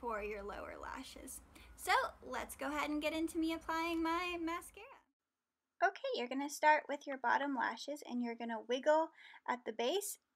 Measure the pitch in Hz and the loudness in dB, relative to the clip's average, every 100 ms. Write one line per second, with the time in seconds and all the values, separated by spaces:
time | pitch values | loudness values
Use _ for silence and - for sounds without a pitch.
0 | 240 208 208 214 202 - - 71 69 262 | -4 -2 -4 -6 -8 -8 -8 -8 -8 -8
1 | 262 - 262 - - - - - 349 466 | -10 -12 -12 -12 -14 -20 -20 -8 4 4
2 | 480 - 247 247 233 - 269 302 294 302 | 4 -4 -8 -6 -6 -4 -2 0 0 0
3 | 302 320 330 330 320 330 330 320 330 330 | 0 0 0 2 2 0 0 0 2 2
4 | 320 339 349 339 330 349 359 392 523 - | 4 2 2 0 -2 -2 -6 -16 -18 -20
5 | _ _ _ _ _ _ _ - 370 - | _ _ _ _ _ _ _ 2 2 2
6 | 539 480 247 269 285 - 302 302 - 285 | -2 0 0 -2 -2 4 6 6 4 -6
7 | 285 269 233 240 285 254 - 240 - 294 | -4 -2 0 2 2 2 0 -2 -6 -8
8 | - 240 240 233 233 220 226 262 294 311 | -6 -4 -4 -4 -4 -6 -2 2 6 6
9 | 320 - - - - 247 226 214 262 381 | 4 -4 -20 -12 -4 -2 -2 0 2 2
10 | - - _ | -2 -10 _